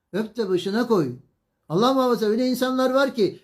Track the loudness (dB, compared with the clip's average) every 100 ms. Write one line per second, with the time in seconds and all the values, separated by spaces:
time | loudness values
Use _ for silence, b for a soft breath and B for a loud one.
0 | _ -8 -6 -6 -2 -2 -2 -2 0 0
1 | 0 -6 -18 _ _ _ -4 0 2 2
2 | 2 2 0 0 0 0 0 0 0 2
3 | 0 0 -2 B